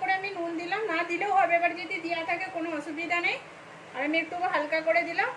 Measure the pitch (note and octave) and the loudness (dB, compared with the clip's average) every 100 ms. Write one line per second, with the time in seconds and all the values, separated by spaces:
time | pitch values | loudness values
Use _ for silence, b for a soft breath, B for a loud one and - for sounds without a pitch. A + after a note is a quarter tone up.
0 | F#4 F#4+ G4 F#4 E4+ E4 F4 G4 A4 E4 | 0 0 0 -4 -4 -4 -2 -2 0 0
1 | E4+ E4+ G4+ F#4+ E4+ E4+ E4+ E4 E4 F#4+ | 0 0 2 4 6 6 4 0 -4 -6
2 | E4 E4+ E4 F4 F#4 F4 E4 D#4 D#4+ D4+ | -2 -2 -2 -2 -2 -4 -2 -4 -4 -6
3 | E4 F4 F#4 C5 - - - - - B3+ | -2 0 2 -2 -6 -16 -18 -18 -10 -4
4 | D4 D#4+ D#4+ F4 F#4 E4 D4+ D#4+ D#4+ E4 | 0 2 0 0 0 2 2 2 4 2
5 | E4+ E4+ A#4 | 2 0 0